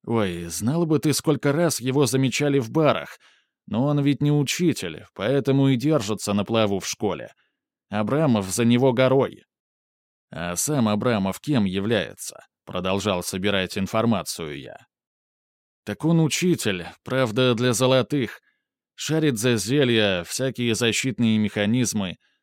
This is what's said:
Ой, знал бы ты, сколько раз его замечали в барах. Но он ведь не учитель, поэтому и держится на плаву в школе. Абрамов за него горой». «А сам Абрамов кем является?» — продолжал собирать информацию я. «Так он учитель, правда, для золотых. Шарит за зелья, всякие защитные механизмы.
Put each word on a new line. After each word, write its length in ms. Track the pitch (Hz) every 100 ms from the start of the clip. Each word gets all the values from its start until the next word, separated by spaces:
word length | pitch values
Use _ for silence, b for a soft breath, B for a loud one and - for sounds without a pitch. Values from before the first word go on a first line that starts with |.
Ой, 400 | - 117 98 85
знал 400 | 85 82 107 165
бы 140 | 165 151
ты, 140 | 156
сколько 380 | 135 - 143 143
раз 280 | 143 175 -
его 260 | 127 131
замечали 540 | 135 131 131 - 147 139
в 100 | 113
барах. 480 | 139 151 95 71 - b b b _
Но 200 | - 101
он 160 | 143 147
ведь 200 | 139 139
не 100 | 147
учитель, 760 | 147 139 - 180 - 87 76 -
поэтому 560 | - 107 139 135 135 135
и 80 | 127
держится 560 | 139 151 101 196 -
на 120 | 101
плаву 340 | 98 113 107 98
в 80 | -
школе. 460 | - 104 76 57 _ _ _ _ _ _
Абрамов 560 | 104 107 139 156 110 95
за 160 | 107
него 280 | 117 120 135
горой». 500 | 120 131 135 113 - _ _ _ _ _ _ _ _ _
«А 200 | - 87
сам 340 | 87 - 147 110
Абрамов 500 | 104 120 110 95 92
кем 260 | - 139
является?» — 760 | 98 95 101 113 82 - - - - _
продолжал 560 | - 95 92 98 101 90
собирать 560 | - 95 101 98 90 101
информацию 840 | 95 113 117 101 80 - 80 71
я. 280 | 62 - _ _ _ _ _ _ _ _ _ _
«Так 200 | - 104
он 160 | 156 165
учитель, 680 | 156 - 180 165 110 92 80 -
правда, 500 | - 127 123 110 127
для 180 | 113 127
золотых. 680 | 107 127 131 120 147 113 - _ _ _ _ _
Шарит 420 | - - 156 151 113
за 200 | 127 117
зелья, 680 | 95 143 127 113 104 90
всякие 500 | 82 - 131 123 120
защитные 640 | 110 117 - 131 110 117 110
механизмы. 800 | 104 110 104 123 120 110 92 - _ _